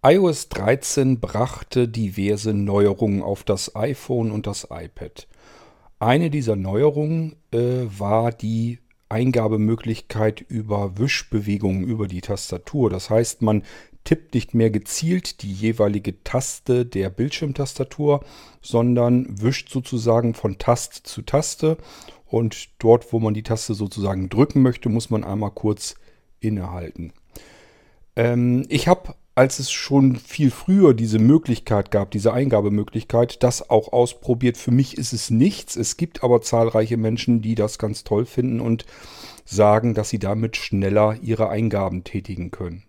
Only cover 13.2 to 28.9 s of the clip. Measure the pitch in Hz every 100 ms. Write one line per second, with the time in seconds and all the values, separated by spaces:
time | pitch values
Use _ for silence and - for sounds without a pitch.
13.2 | 117 - 110 107 - - - - - 165
14.2 | - 127 - 120 113 107 - - 160 180
15.2 | - - 104 95 110 113 104 104 101 90
16.2 | - 127 - - - 123 120 95 95 92
17.2 | 139 - 151 135 139 - 135 - 147 143
18.2 | - - - _ - 120 120 120 120 123
19.2 | 127 101 110 135 - 131 127 123 113 113
20.2 | 117 113 107 95 - 120 - - - -
21.2 | - 139 156 - 156 160 - - - -
22.2 | _ 113 117 - - _ 113 120 - 117
23.2 | 110 107 110 113 - 104 104 - 98 98
24.2 | 92 104 147 143 127 120 120 110 - 110
25.2 | 95 101 104 - 107 104 - - - _
26.2 | _ _ 110 104 90 90 87 - 82 -
27.2 | _ - - - _ _ _ _ - -
28.2 | 117 120 120 123 143 147 -